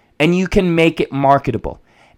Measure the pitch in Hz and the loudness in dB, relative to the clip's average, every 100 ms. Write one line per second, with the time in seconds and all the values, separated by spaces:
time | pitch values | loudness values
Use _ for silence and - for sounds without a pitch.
0 | _ - 156 180 185 208 180 165 165 160 | _ -2 0 0 0 0 0 2 2 0
1 | - 139 139 139 - 110 71 - _ _ | -4 -2 2 2 0 -6 -8 -14 _ _
2 | _ | _